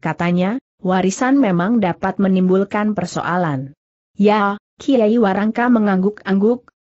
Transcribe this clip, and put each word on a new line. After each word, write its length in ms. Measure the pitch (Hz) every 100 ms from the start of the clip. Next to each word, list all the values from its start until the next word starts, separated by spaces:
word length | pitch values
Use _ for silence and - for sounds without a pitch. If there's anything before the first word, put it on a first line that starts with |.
Katanya, 560 | 160 - 175 175 185 254 - _
"Warisan 560 | 185 185 185 - 254 277
memang 460 | 220 175 185 240
dapat 340 | 180 - 190 190
menimbulkan 800 | 190 185 185 190 202 208 214 202
persoalan." 800 | 180 - - 180 165 135 139 - _ _ _ -
"Ya," 400 | 208 214 202 208 - _
Kiai 400 | - 254 214 240
Warangka 480 | 202 190 214 226 240
mengangguk-angguk, 1040 | 233 208 190 196 214 196 196 214 247 - _